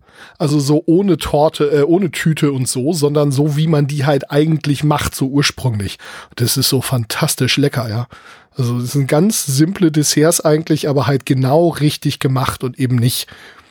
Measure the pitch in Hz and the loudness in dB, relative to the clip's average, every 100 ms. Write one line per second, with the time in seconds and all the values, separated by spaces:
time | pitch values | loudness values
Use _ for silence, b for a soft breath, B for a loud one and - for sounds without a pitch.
0 | B B B B 151 147 139 147 - 170 | B B B B 0 0 2 0 2 2
1 | 202 156 - 147 156 - 147 151 147 175 | 2 0 0 2 2 2 0 2 2 2
2 | 175 - 165 151 147 135 131 131 135 175 | 0 -2 -2 0 0 0 -4 -2 -2 0
3 | 147 151 147 135 151 147 160 147 143 147 | 0 2 0 0 0 0 0 2 0 0
4 | 143 139 - 147 156 156 147 135 151 147 | 0 0 0 0 2 0 -2 -2 0 0
5 | - - 135 143 143 - 127 104 92 - | -2 -4 -2 0 -2 -2 -4 -4 -6 -10
6 | B B B - 120 135 123 131 - 127 | B B B -4 -2 0 0 0 -2 -4
7 | 113 - 151 - 127 - 139 127 110 107 | -4 -4 -4 0 0 2 0 -2 -4 -6
8 | 123 B B B B - 120 120 120 143 | -8 B B B B -6 -4 -4 -4 -2
9 | 131 151 202 - - 135 160 196 165 151 | 0 2 2 0 -2 2 2 2 0 2
10 | 143 151 156 - 160 156 165 151 151 139 | 0 2 2 2 2 2 2 -2 0 0
11 | 131 139 - 131 127 156 175 147 147 - | 0 -2 0 0 2 4 2 2 -2 0
12 | 147 - 139 131 131 - - - 127 123 | -4 -2 -2 0 -2 -4 -8 -4 0 2
13 | 120 - - B B B B | 0 -2 -10 B B B B